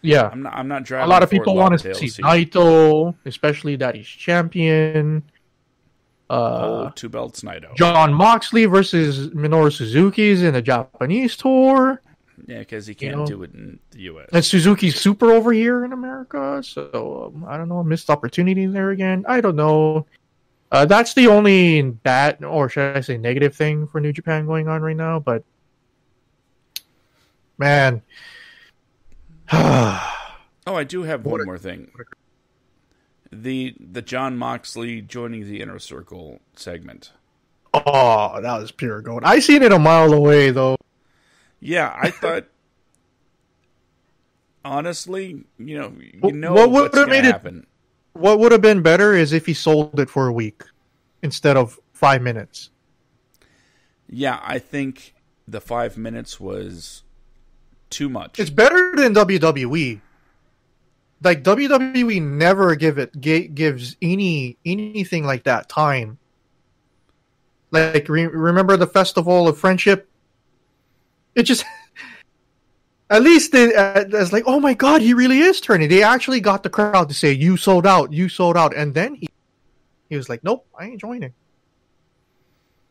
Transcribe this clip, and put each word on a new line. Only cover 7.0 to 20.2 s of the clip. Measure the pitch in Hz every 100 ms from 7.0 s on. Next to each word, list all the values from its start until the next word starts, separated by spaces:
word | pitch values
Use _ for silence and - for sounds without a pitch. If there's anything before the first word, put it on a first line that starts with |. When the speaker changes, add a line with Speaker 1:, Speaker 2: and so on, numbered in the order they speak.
| 117
Speaker 2:
belts, | 117 120 -
Naito. | 98 85 - 123
Speaker 1:
Jon | 170 170 160
Moxley | 147 208 226 - 233 220
versus | 190 190 170 151 135 143
Minoru | 160 151 160 151 147
Suzuki | 113 127 190 196 214
is | 196
in | 175
the | 131
Japanese | 117 127 131 _ 127 208 254 -
tour. | 262 262 262 269 262 294 _ _ _ _ -
Speaker 2:
Yeah, | 117
'cause | 107 110 104
he |
Speaker 1:
You | 104
Speaker 2:
can't | 135 143
Speaker 1:
know? | 151
Speaker 2:
do | 104
it | 90
in | - - - _
the | -
U | 92 80
S. | -
Speaker 1:
And | 170 160
Suzuki's | 190 165 202 185 143
super | 196 202 233
over | 226 226
here | 226 233 247
in | 247
America, | 254 254 262 254 294 277 277
so, | 254 - 143 123 113 143 - 147
um, | 175
I | 143
don't | 165
know, | 175
missed | 170 160 -
opportunity | 147 127 - 180 190 190
there | 196 190
again. | 196 190 185 196
I | 254
don't | 226 151
know. | 151 156 156 156 147 _